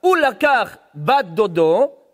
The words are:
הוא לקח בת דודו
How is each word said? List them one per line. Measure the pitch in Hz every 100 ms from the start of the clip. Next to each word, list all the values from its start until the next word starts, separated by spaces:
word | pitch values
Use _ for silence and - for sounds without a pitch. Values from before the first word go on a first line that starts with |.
הוא | 359 359
לקח | 277 - 294 262 208 - _
בת | 147 147 269
דודו | 208 165 208 170 160 175 277 - _